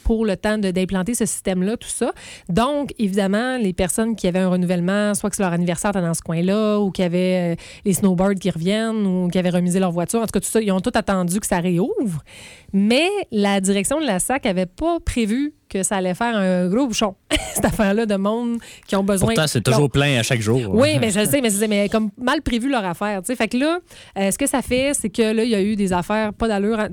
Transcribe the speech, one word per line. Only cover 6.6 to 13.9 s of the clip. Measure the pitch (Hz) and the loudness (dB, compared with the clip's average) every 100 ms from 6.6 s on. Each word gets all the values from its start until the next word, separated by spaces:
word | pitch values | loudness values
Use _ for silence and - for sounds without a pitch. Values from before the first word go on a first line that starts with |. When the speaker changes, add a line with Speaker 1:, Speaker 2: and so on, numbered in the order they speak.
| 214 208 | 2 2
Speaker 1:
ou | 202 | 0
qui | 175 | 0
avaient, | 180 180 185 185 175 | 0 2 2 0 0
euh, | 170 - - 208 | -4 -8 -6 -2
les | |
snowbirds | 180 190 175 190 | 2 2 4 2
qui | 196 185 | 2 -2
reviennent, | 165 170 214 226 220 202 | -2 0 0 0 0 0
ou | 185 180 | 0 0
qui | 180 | 0
avaient | 180 | 2
remisé | 180 175 180 | 2 2 2
leur | 185 | 0
voiture, | 170 170 233 | 0 -2 -2
en | 220 | 0
tout | |
cas, | 208 | -2
tout | - | 0
ça, | 226 | 0
ils | 214 | 2
ont | 190 | 0
tout | 240 | 0
attendu | 240 - 190 175 190 | -2 0 0 0 -2
que | - | 0
ça | 185 | 0
réouvre. | 175 170 247 453 240 156 - - - - - | 2 2 0 0 -2 -4 -10 -20 -20 -20 -4
Mais | 196 202 247 339 403 - | 0 2 4 2 0 -4
la | 214 202 202 | 0 2 2
direction | 190 202 190 | 2 0 0